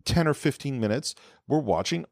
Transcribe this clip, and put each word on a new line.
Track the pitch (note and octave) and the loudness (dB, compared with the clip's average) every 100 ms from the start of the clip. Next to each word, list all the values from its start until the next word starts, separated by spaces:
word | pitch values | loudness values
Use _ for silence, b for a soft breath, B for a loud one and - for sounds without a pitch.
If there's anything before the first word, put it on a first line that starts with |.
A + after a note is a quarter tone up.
ten | - F3 D#3+ | 0 2 2
or | |
fifteen | C#3+ D#3 - C#3+ C3 | 2 0 -2 -4 0
minutes, | G#2+ A#2 - - b b b | 0 0 -4 -10 b b b
we're | D3+ | 0
watching | A#2+ E2 - E3+ - | 2 0 0 -4 -4